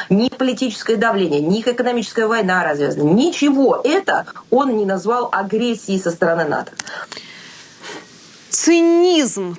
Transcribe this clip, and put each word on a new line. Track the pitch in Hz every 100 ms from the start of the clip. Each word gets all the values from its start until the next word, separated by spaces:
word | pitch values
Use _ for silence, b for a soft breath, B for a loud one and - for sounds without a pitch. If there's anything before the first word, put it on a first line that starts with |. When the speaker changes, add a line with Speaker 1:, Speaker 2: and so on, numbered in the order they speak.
| B
Speaker 1:
ни | 196 254
политическое | - 262 240 254 - - 220
давление, | 226 202 170 147
ни | 156 214
их | 247
экономическая | 240 247 240 196 - 220
война | 226 185 185
развязана, | 160 147 143 147 147
ничего | 202 339 - 285 269 254 - 262
это | 359 - - B B -
он | 240 277 214
не | 196
назвал | 190 202 247 233
агрессией | 190 196 220 240 220 - 190
со | 175
стороны | 165 170 165 147
нато. | 127 - - B B B B B B B B B B B B - - - - -
Speaker 2:
Цинизм. | - 320 339 330 339 359 330 240 202 180